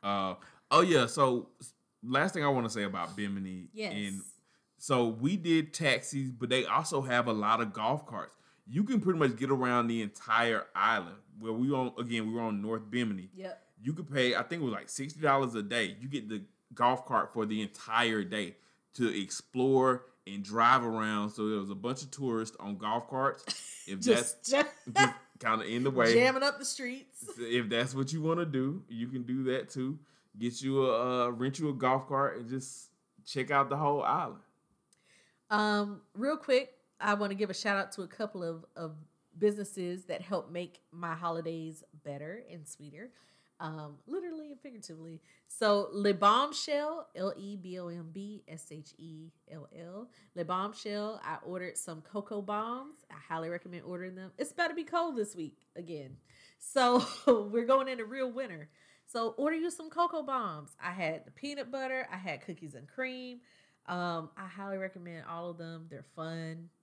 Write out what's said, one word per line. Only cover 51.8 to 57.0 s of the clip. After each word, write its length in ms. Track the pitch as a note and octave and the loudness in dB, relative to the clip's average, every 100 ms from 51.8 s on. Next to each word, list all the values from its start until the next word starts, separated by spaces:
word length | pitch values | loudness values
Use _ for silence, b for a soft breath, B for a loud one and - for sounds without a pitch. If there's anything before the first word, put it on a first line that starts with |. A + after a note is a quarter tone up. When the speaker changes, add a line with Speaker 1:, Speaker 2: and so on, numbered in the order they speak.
| - D#3+ | -8 -12
Speaker 2:
cocoa 400 | D3 G#3 G3+ G#3 | -8 -8 -6 -8
bombs. 540 | G3 G#3 A3 B3 C#4 D4+ _ | -4 -4 -4 -6 -10 -20 _
I 60 | D3+ - | -20 -8
highly 160 | E3 E3 | -6 -4
recommend 340 | F3 F3+ F3 - | -8 -10 -14 -10
ordering 300 | F3+ F#3 F#3 | -10 -10 -12
them. 160 | F#3+ - | -16 -8
It's 140 | D4+ | -8
about 160 | - E4+ | -2 -2
to 60 | E4 | -2
be 80 | |
cold 320 | D#4 E4+ E4+ B3+ | -2 0 0 -2
this 200 | G#3 F3+ | -4 -4
week 220 | D#3 - _ - | -10 -12 _ -16
again. 420 | E3+ D#3+ C3 - b b b b | -12 -12 -12 -16 b b b b
So 440 | - C4+ B3 B3 | -2 4 6 6